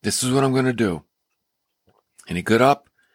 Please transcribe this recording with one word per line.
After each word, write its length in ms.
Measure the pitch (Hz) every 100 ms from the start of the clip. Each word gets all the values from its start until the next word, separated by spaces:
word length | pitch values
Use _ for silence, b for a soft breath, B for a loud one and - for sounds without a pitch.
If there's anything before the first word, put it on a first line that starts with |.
"This 220 | - -
is 80 | 127
what 120 | 131
I'm 100 | 135
gonna 200 | 131 131
do." 300 | 117 113 82 _ _ _ _ _ _ _ _ _ _ _ _ -
And 100 | 87
he 40 |
got 200 | - 110
up 280 | 131 143 _ b b